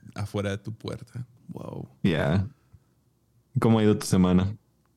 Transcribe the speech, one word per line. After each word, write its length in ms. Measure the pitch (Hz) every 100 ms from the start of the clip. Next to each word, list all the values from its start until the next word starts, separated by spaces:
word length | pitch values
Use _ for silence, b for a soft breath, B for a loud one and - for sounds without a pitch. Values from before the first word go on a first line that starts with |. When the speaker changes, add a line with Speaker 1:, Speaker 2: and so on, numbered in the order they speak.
| - -
Speaker 1:
afuera 340 | 101 104 101
de 60 | 98
tu 160 | 110
puerta. 520 | 110 - - - 120 120 _ -
Wow. 380 | - - - - _
Speaker 2:
Ya. 460 | 92 78 69 92 98 - _ - _ _ _ _ _ _ _ 117
¿Cómo 180 | 117 113
ha 40 |
ido 140 | 107 101
tu 80 | -
semana? 480 | 95 90 90 98 107 _ _ _